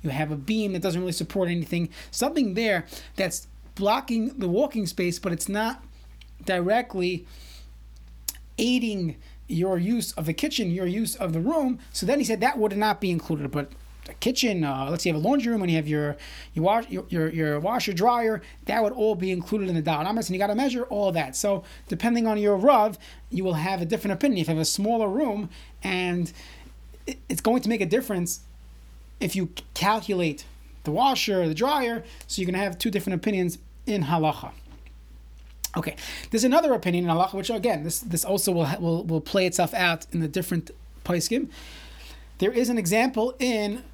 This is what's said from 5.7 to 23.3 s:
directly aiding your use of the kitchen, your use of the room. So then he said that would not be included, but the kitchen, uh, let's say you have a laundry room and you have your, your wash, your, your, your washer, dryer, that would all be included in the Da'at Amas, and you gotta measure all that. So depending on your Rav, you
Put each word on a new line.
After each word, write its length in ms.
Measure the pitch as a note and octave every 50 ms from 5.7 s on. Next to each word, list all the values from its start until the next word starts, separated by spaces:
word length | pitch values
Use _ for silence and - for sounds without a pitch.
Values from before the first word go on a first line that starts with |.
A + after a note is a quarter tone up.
| C4 - - - - - - - - - - - - - -
directly 800 | - F#3+ F3+ F3 F3+ G#3+ A#3+ A#3+ A#3+ - F#3+ F3+ F3+ F3+ E3 - - - - - - - - - - - - - - - - - - - - - - - - - - -
aiding 600 | - A3 A#3+ B3 B3+ A#3 A3+ G#3 F#3+ F3 D#3+ D3+ - - - - - - -
your 280 | - E3 F3+ F#3+ F#3+
use 360 | F3 F3 G3 A#3+ A#3 - -
of 140 | - - D#3+
the 60 | D#3
kitchen, 380 | D#3+ - - D#4 - - A3 F3+
your 160 | E3+ F#3 F#3
use 300 | F3 F3+ G#3+ A3+ F3 -
of 160 | - G3+ F3+
the 80 | D#3+ E3
room. 400 | E3+ A#3 E4 D#4+ C#4+ B3+ B3+ - - -
So 140 | - - -
then 140 | F#3+ C4+ C#4+
he 40 | B3
said 160 | - A3+ F#3+
that 180 | G#3 B3 - A#3+
would 180 | G#3+ G#3+ G3
not 240 | G#3 G#3 G#3+ G3+ G3+
be 100 | G#3+ F#3
included, 400 | F3 E3 - - E3 D3 C#3+ C3+
but 220 | - D3 C#3 - - - - - - - -
the 100 | - -
kitchen, 480 | - - A#3+ B3+ - - A#3 G3+ F3
uh, 240 | D#3+ C#3+ C3+ C3+ C3+ C#3
let's 140 | E3+ E3+
say 80 | - F3+
you 60 | D#3+
have 60 | D3+
a 60 | D#3 G#3+
laundry 220 | C#4 D4 A3+ A#3+
room 100 | A#3 G#3+
and 100 | F#3+ F3
you 60 | E3
have 120 | D#3+ D3+ D3+
your, 280 | D3+ D3+ D3 D3 C#3+ - - - - - - - -
your 100 | E3 D#3+
wash, 240 | F#3 G#3+ A#3 A3+ -
your, 160 | F#3 F#3 F3+ -
your, 200 | F3+ E3+ D#3 D#3+
your 280 | D#3+ E3 D#3+ D3+ D3 D3
washer, 340 | D#3 G3 A#3 B3 - G#3+
dryer, 480 | F#3+ E3 G3 A#3+ A#3+ A#3+ A#3 A3 A3 - - - - - -
that 160 | - G#3 A3+
would 100 | A3+ G#3
all 240 | B3+ B3+ G#3+ A3 G#3+
be 160 | F3 F#3 F#3+
included 360 | F#3 F3+ - - G#3 G#3+ G3 F#3
in 60 | F3
the 80 | E3
Da'at 240 | D3 E3+ D#3+ D3 D#3
Amas, 220 | F#3+ A3 A3+ A3+ -
and 60 | F3+
you 40 | F#3
gotta 160 | G3+ G3+ G#3
measure 300 | A3 C4+ C#4 A#3+ B3 A#3+
all 260 | - - G#3 G3+ F#3+
that. 240 | F3 E3 D3 C3 C3
So 300 | - - G#3 G3 F3 - - - - - -
depending 400 | - E3 - A#3 A#3+ A#3 A3+ A3
on 100 | G#3+ G#3
your 180 | G#3 G#3 G#3
Rav, 400 | F#3+ F#3+ C#4 C#4+ A#3 G#3 A3 F#3 - - - - - -
you 140 | -